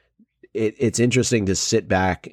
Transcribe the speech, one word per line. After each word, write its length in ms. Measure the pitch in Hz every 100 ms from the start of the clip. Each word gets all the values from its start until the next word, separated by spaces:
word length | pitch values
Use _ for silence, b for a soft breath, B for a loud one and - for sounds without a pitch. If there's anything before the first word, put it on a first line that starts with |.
| b b _ _ -
it, 200 | 110 107 -
it's 200 | 113 -
interesting 480 | 120 127 110 117 98
to 80 |
sit 340 | 90 - 113 -
back 380 | 92 92 87 -